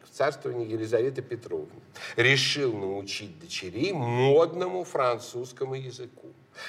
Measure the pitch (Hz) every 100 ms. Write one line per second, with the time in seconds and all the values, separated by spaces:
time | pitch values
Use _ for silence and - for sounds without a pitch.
0 | - - 139 - 135 123 113 110 110 113
1 | 127 131 - 117 - 82 76 - - -
2 | - - 120 139 135 147 135 104 98 98
3 | 98 - 104 78 85 - 92 92 170 180
4 | 120 120 135 143 170 165 185 185 175 156
5 | 127 117 110 123 127 - 135 131 131 123
6 | 123 - - - _ -